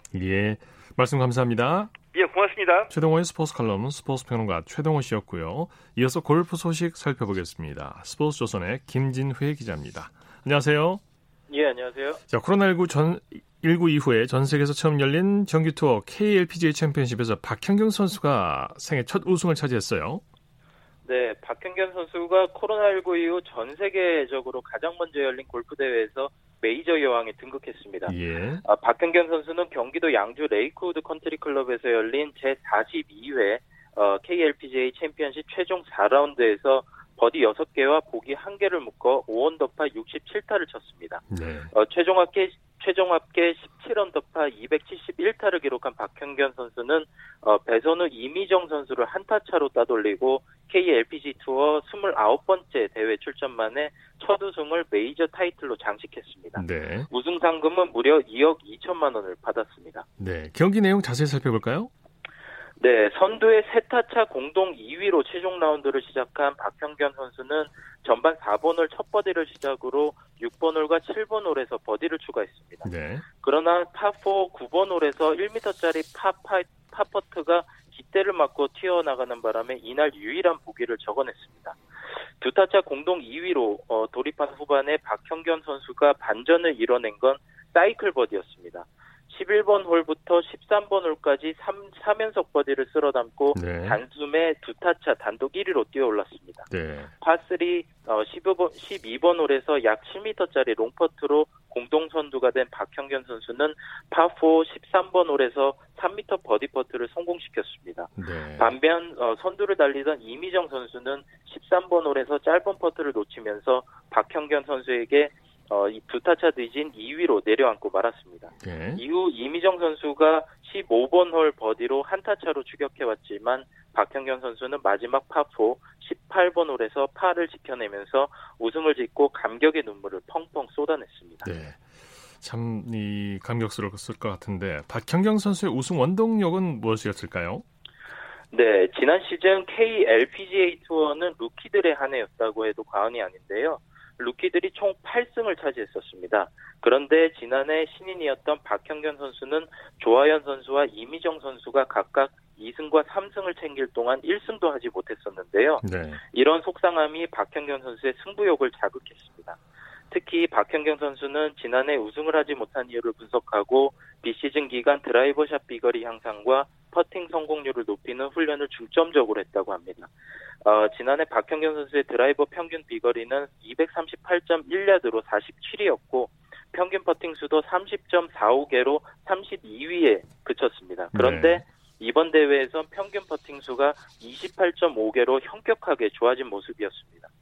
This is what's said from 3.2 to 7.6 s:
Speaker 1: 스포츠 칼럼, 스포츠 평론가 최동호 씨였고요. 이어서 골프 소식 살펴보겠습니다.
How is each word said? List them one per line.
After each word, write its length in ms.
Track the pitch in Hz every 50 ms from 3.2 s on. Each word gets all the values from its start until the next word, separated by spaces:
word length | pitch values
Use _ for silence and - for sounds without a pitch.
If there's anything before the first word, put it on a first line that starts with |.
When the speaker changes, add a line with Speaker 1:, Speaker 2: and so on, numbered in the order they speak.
| 175
Speaker 1:
스포츠 300 | 165 - - 160 151 -
칼럼, 360 | - 120 110 101 98 110 135
스포츠 380 | 147 - - - 135 131 - -
평론가 360 | 123 113 113 104 92 82 85
최동호 340 | - - - 147 160 156 143
씨였고요. 680 | 127 - 117 107 - - - 87 80 80 90 135 170 - - - - _ _
이어서 240 | - 123 131 - 175
골프 380 | - - 147 165 175 - - 165
소식 400 | - 170 165 156 175 170 165 -
살펴보겠습니다. 1040 | - 151 139 - 120 101 101 92 87 82 - -